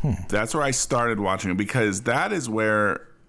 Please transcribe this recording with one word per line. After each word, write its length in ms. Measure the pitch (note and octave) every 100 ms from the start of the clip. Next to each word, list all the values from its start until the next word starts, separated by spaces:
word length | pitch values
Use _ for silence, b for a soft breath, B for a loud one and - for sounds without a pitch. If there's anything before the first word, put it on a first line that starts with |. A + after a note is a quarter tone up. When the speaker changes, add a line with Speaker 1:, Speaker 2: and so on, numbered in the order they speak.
Speaker 1:
Hmm. 100 | - F#2 -
Speaker 2:
That's 260 | G#2 A#2
where 80 | D#3+
I 80 | C#3+
started 500 | B2+ - B2+ A#2 G#2
watching 300 | G2 F#2+ G2
it 60 | F#2
because 460 | G2+ B2+ G#2+ G2
that 300 | B2 B2+ F#3+
is 160 | G3 A#2+
where 580 | A2 A2 G#2+ G#2 - - -